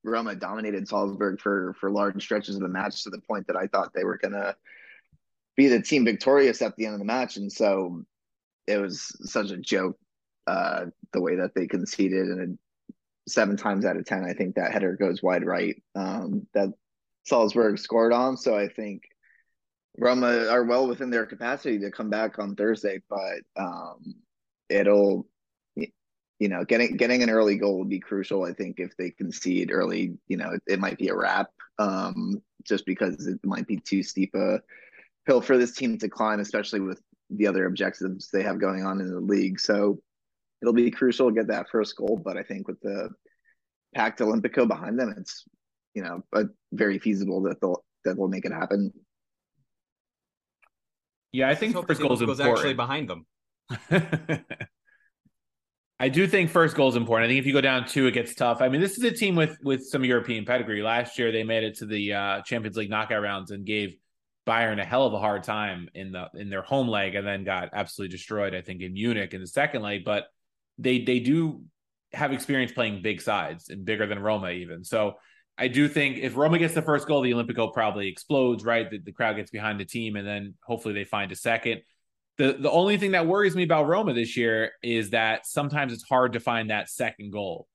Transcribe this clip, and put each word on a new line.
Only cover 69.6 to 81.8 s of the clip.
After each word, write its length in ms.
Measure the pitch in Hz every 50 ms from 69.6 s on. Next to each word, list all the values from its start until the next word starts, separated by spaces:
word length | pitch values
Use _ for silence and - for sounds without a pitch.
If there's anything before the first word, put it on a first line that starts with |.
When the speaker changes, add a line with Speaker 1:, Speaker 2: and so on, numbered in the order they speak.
| 143 147 139 123
Speaker 2:
leg. 220 | 107 104 101 101 85
But 200 | 107 104 101 - - _ _ _ _ _ _ _ _ _
they, 260 | - - 131 127 123 110
they 160 | 131 123 123
do 420 | 117 127 147 165 165 156 143 - - - _ _ _ _ _ _ _ _
have 200 | - - 147 139
experience 400 | 135 131 - - 143 135 127 117
playing 300 | - 127 117 110 104 95
big 180 | 87 107 101 85
sides 480 | - 113 107 98 80 73 80 85 - -
and 140 | - 98 92
bigger 220 | 98 110 104 107 101
than 100 | 104 101
Roma 320 | 98 107 107 101 95 90
even. 320 | 87 90 87 85 82 85
So 320 | 92 - - 113 107 101 - - _ _ _ _ _ _ _
I 120 | - 120 131
do 180 | 117 135 147
think 320 | 143 147 156 143 139 131 -
if 180 | - 127 110
Roma 220 | 127 147 156 170 170
gets 160 | 170 156 160
the 80 | 165
first 240 | 151 160 147 139 -
goal, 140 | - 151 139
the 80 | 127 123
Olimpico 420 | 120 120 117 117 113 117 113 110
probably 360 | - 123 110 107 98 104 101 95
explodes, 560 | 87 - - _ 147 135 131 123 120 104 98
right? 260 | 117 117 117 113 95
The, 80 | 107 101
the 140 | 80 101
crowd 240 | 90 - 120 110 107
gets 160 | 104 101 -
behind 260 | - 107 104 107 104 101
the 60 | 98
team, 320 | - - 117 113 110 104
and 100 | 101 98
then 280 | 104 104 101 101 101 - _ _
hopefully 300 | - 120 113 - 110 101
they 100 | 104 98
find 260 | - - 104 101 92
a 60 | 92
second. 460 | - - 120 113 113 - 117 113 -